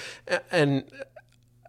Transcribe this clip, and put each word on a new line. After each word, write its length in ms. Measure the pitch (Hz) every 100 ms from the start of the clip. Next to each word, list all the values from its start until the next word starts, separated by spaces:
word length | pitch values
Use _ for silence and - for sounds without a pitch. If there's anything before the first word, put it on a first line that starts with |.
| - - -
A-, 140 | 180 -
and 320 | 180 143 135 - - - - - _ _ _